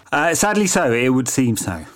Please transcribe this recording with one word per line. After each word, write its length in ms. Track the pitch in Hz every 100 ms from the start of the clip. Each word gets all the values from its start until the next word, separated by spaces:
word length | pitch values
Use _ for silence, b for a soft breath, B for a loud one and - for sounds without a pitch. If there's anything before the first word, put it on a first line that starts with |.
| B
Uh, 220 | 147 165
sadly 320 | 160 208 208 196
so, 260 | 196 143
it 160 | 117 127
would 180 | 131 123
seem 300 | - 123 107
so. 300 | - 82 80